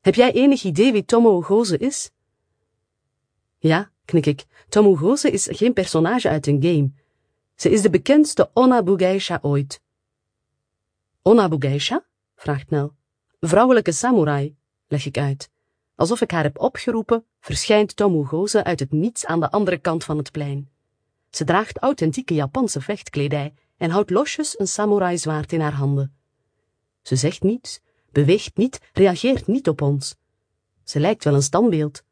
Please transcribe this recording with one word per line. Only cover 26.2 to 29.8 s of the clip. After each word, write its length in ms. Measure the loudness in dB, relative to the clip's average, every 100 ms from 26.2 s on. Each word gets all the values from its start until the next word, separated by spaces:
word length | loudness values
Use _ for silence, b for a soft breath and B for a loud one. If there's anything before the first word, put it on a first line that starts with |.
| _ _ _ _ _ _ _ _
Ze 140 | -4 -2
zegt 260 | -2 -2
niets, 380 | -2 -2 -8 -20 _ _ _
beweegt 440 | 0 2 2 0 -2
niet, 240 | -2 -4 _
reageert 540 | 2 2 2 0 0 -2
niet 220 | -2 -2
op 120 | -2